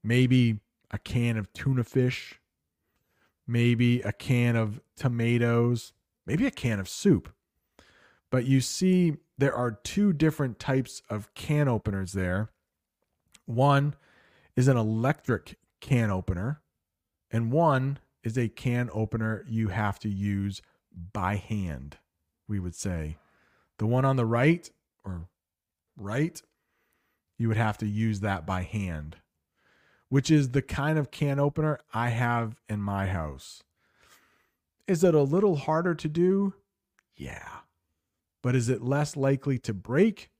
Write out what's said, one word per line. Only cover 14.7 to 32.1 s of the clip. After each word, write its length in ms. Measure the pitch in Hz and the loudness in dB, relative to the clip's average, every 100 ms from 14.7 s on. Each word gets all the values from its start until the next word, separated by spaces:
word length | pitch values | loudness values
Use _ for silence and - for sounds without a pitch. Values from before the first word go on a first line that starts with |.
| 127 | 4
electric 840 | 110 110 123 147 - 110 - - _ _ | 2 0 0 -2 -2 -4 -4 -20 _ _
can 320 | - 131 110 | 0 0 2
opener, 500 | 95 - 87 107 151 _ _ _ _ _ _ _ | -2 -4 -4 -4 -8 _ _ _ _ _ _ _
and 200 | 113 113 | -4 0
one 480 | 139 170 135 135 139 _ _ | 2 2 2 0 -6 _ _
is 140 | 113 113 | -6 -2
a 120 | 117 | -4
can 400 | - 131 120 123 | -4 -2 -2 -2
opener 540 | 107 110 113 110 110 - | -2 -4 -2 -4 -6 -4
you 220 | 113 110 | -2 -2
have 280 | 95 104 98 | 0 -2 -2
to 100 | 110 | -6
use 520 | 98 101 98 98 95 _ _ _ 90 87 | -4 -2 -2 -4 -8 _ _ _ -18 -12
by 220 | - 92 104 | -4 -2 -2
hand, 640 | - 110 92 69 69 - _ _ _ _ - | -4 -6 -4 -8 -12 -18 _ _ _ _ -10
we 120 | 104 | -8
would 160 | 90 85 | -6 -8
say. 420 | 101 87 76 78 _ _ _ _ _ _ | -6 -4 -6 -10 _ _ _ _ _ _
The 80 | 107 | 0
one 180 | 127 | 2
on 140 | 135 135 | 2 2
the 80 | 113 | 0
right, 440 | 117 139 170 - _ _ _ - | 2 4 2 -2 _ _ _ -12
or 240 | 90 82 _ _ _ _ _ _ - | -10 -12 _ _ _ _ _ _ -16
right, 460 | 98 117 160 170 _ _ _ _ _ _ _ _ _ _ | -8 -2 -4 -4 _ _ _ _ _ _ _ _ _ _
you 100 | 117 | -2
would 80 | 107 | 0
have 220 | 110 110 | -2 -2
to 100 | 107 | -4
use 320 | 104 113 101 | -2 -2 0
that 240 | 104 98 82 | -2 -4 -2
by 180 | 92 | -4
hand, 540 | 87 113 95 80 76 82 _ _ _ _ _ _ _ _ _ | -4 -6 -6 -6 -10 -16 _ _ _ _ _ _ _ _ _
which 200 | 135 - | 0 4
is 200 | 156 135 | 2 4
the 140 | 127 | -2
kind 340 | - - 143 156 | -2 -4 0 0
of 140 | 143 | -2
can 280 | - 147 139 | -2 -2 0
opener 400 | 143 143 156 147 _ | 0 0 -2 -4 _
I 160 | 110 | -4
have 500 | 120 | -2